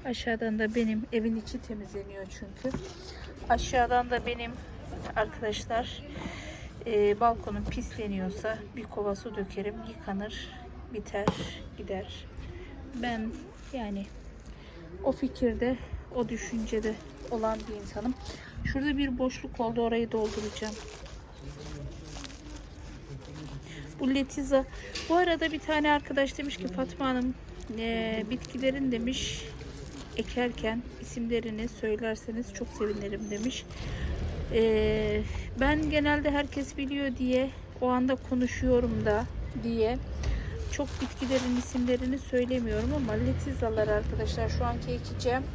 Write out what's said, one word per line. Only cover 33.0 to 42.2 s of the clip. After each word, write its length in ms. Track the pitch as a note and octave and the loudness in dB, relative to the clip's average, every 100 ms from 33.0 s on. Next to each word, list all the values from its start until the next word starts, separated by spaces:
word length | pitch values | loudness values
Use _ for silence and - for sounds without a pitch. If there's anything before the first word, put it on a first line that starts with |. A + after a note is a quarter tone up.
| G3+ G3+ G#3 | -2 -4 -4
demiş. 340 | G#3 B3 - - - - - - - - - - | -2 -2 -2 -8 -6 -4 -2 -2 0 -2 -2 2
E, 680 | A3+ A3+ A3 G#3+ G#3+ G#3+ G#3 G#3+ - - - | 6 6 8 6 6 4 2 2 -2 -4 4
ben 300 | C4+ D4+ D4+ | 6 6 6
genelde 400 | D4+ D4 D4 D4 | 6 6 6 6
herkes 460 | C#4+ C#4 C#4+ C4+ - | 4 2 -2 -4 -2
biliyor 400 | C4+ C#4+ C#4 B3 | -2 2 0 2
diye 340 | B3 B3+ C4 - - - | 4 4 4 -2 -12 0
o 80 | B3 | 4
anda 260 | B3+ B3+ | 6 4
konuşuyorum 880 | C4 - B3+ B3 - B3+ B3 A#3+ A3 | 2 2 2 2 4 6 6 6 2
da 200 | G#3+ G#3 A#3 - - B3 | 4 4 2 -4 -4 -2
diye 360 | A3+ A3+ A3 B3+ - - - - - - - | 0 4 4 2 -2 -2 0 0 -2 -4 -4
çok 160 | - C#4+ - | -2 -2 -2
bitkilerin 560 | C4 - B3+ C4 B3 B3 | -4 -2 2 2 4 0
isimlerini 600 | B3 B3+ B3 B3 B3+ | 0 0 2 2 2
söylemiyorum 720 | C4+ | -2